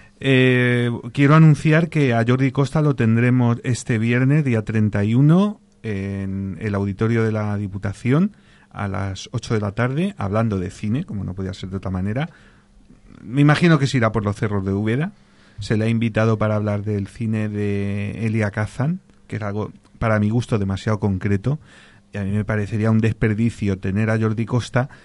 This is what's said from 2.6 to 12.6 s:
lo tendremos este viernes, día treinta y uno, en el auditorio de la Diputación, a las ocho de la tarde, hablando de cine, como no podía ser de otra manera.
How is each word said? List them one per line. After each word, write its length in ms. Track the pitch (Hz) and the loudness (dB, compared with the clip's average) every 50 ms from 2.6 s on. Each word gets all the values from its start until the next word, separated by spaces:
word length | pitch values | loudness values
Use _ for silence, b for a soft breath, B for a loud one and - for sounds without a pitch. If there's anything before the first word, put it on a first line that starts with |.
| 143 127 - 160 | 0 0 0 0
lo 140 | 151 151 139 | 2 2 2
tendremos 640 | 117 123 110 113 113 120 123 123 127 123 120 120 120 - | 2 2 2 4 4 4 4 4 4 4 2 2 0 -2
este 360 | 135 120 - - - 123 110 | -4 -4 -4 -2 -2 -2 0
viernes, 460 | 110 117 120 123 131 131 143 156 151 | 0 0 2 2 2 2 2 2 2
día 180 | 135 117 110 104 | 2 0 0 0
treinta 400 | - 107 110 107 104 95 107 101 | -2 0 0 0 2 0 0 0
y 100 | 107 113 | 2 2
uno, 460 | 123 143 147 160 180 202 208 208 - _ _ _ _ - | 4 4 6 6 4 4 0 -2 -6 _ _ _ _ -10
en 760 | 113 104 98 98 98 98 98 98 95 95 98 98 95 95 - | -8 -6 -6 -6 -6 -6 -6 -6 -6 -6 -6 -6 -8 -8 -6
el 120 | - 110 101 | -4 -4 -2
auditorio 480 | 98 101 101 95 - 113 110 117 117 110 | -2 -2 -2 -2 -2 0 0 2 0 0
de 80 | 113 | 0
la 260 | 107 107 107 104 104 101 | 0 -2 -2 -4 -4 -4
Diputación, 760 | 104 98 98 101 - 104 98 - - 117 127 151 185 208 b b b b b b b b | -4 -6 -8 -8 -8 -8 -8 -4 -2 0 2 2 2 0 b b b b b b b b
a 160 | b 95 98 101 | b -8 -6 -6
las 420 | 95 95 98 98 95 95 - - - | -4 -4 -6 -6 -8 -10 -10 -8 -8
ocho 200 | 120 - - 120 | -8 -4 -2 -2
de 60 | 107 | -2
la 140 | 104 101 98 | -2 -2 -2
tarde, 420 | - 117 127 131 147 180 202 196 - | -2 -2 -2 -2 -2 -4 -4 -4 -6
hablando 400 | 101 95 98 110 113 113 104 95 | -6 -2 0 0 0 0 0 -2
de 140 | 90 87 | -4 -6
cine, 320 | - - - 104 107 139 190 | -8 -6 -4 -4 -4 -4 -4
como 200 | - - 101 95 | -6 -8 -8 -8
no 100 | 95 92 | -8 -8
podía 200 | 95 95 92 95 | -8 -8 -8 -8
ser 160 | - - 92 | -10 -10 -10
de 80 | 92 98 | -8 -8
otra 140 | - 101 | -6 -6
manera. 380 | 92 92 92 101 107 131 151 170 b b b b b b | -6 -4 -4 -4 -4 -4 -6 -8 b b b b b b